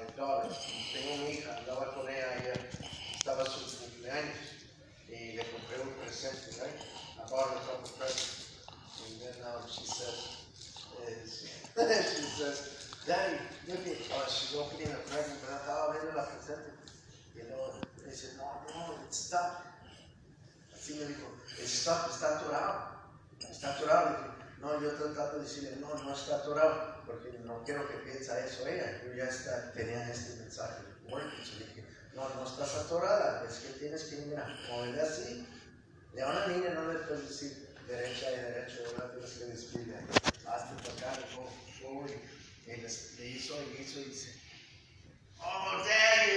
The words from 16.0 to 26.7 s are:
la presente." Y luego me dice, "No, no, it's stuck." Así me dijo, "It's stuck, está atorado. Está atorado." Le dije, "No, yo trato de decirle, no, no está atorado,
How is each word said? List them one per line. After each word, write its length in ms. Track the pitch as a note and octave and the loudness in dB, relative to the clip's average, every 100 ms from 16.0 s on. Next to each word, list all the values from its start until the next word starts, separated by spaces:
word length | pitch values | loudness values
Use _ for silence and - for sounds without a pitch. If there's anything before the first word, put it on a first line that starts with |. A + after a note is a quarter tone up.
| D#3 | 0
la 100 | D3+ | 0
presente." 460 | C#3+ - D3 D3+ D3+ - - - - - - | -2 -4 -6 -6 -6 -12 -16 -18 -18 -20 -16
Y 80 | - | -12
luego 320 | A#2 - - - - - | -8 -4 -4 -4 -8 -10
me 80 | C#3 | -12
dice, 280 | C3+ C3+ C3+ | -10 -10 -8
"No, 240 | C#3 - - | -6 -6 -6
no, 240 | E3 E3+ D3+ | -6 -6 -6
it's 220 | - - - | -6 -4 0
stuck." 400 | F3 F3 - - - - - - - - - - - - | 2 2 0 -8 -14 -16 -18 -18 -20 -20 -20 -20 -20 -20
Así 200 | - - | -12 -8
me 120 | D3+ D3 | -4 -4
dijo, 200 | C#3+ - - - - | -4 -8 -10 -12 -6
"It's 240 | B2 - | 0 2
stuck, 260 | E3+ E3 - | 4 4 4
está 280 | - D#3+ D3+ | 2 4 4
atorado. 640 | - - - - - - - - - - | 2 2 2 2 -2 -8 -14 -18 -18 -14
Está 340 | - - C#3 | -12 -4 -2
atorado." 360 | C#3 D#3 D#3 - | 2 10 10 10
Le 60 | - | 6
dije, 180 | - - - - | -2 -8 -12 -4
"No, 200 | C#3+ D3+ | 0 2
yo 320 | D3 D3 D3+ | 4 2 0
trato 260 | D3 D3 D3 | 0 0 0
de 60 | |
decirle, 320 | C#3 D3 C#3 C3+ | -2 -4 -4 -4
no, 120 | D3 D3 | -4 -4
no 120 | C#3 | -2
está 220 | C#3 - C#3+ | -2 2 2
atorado, 680 | D3 D3 D#3 | 4 8 10